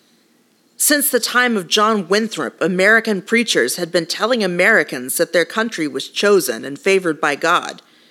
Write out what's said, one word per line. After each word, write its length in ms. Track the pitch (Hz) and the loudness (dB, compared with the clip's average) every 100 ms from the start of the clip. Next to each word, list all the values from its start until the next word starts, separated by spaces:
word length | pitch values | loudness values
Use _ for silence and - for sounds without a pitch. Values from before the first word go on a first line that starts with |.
| _ _ _ _ _ _ _ - | _ _ _ _ _ _ _ -4
Since 360 | - 294 - | 0 0 0
the 80 | 240 | -2
time 360 | - 240 247 220 | 0 0 0 0
of 140 | 160 | 0
John 400 | 214 214 214 165 | 2 2 2 0
Winthrop, 500 | 202 220 160 117 - | 0 0 -6 -6 -2
American 640 | 165 180 196 226 220 196 | -2 2 4 4 2 -4
preachers 560 | - 233 226 170 123 - | 0 0 2 0 0 -2
had 120 | 170 | -2
been 180 | 180 165 | -2 -2
telling 360 | - 214 247 | -2 0 0
Americans 720 | 190 175 190 208 151 139 127 - | 0 2 4 4 0 -6 -6 -4
that 160 | 165 | 0
their 140 | 180 165 | 0 0
country 420 | 220 226 - 151 | -2 -4 -4 -6
was 220 | 131 - | -6 -10
chosen 560 | - 208 196 - 113 135 | -2 2 2 2 -6 -8
and 120 | 139 | -4
favored 440 | 190 190 175 151 | 0 2 0 -2
by 140 | 151 143 | -2 0
God. 460 | 165 175 76 - - _ _ | 0 0 -2 -12 -20 _ _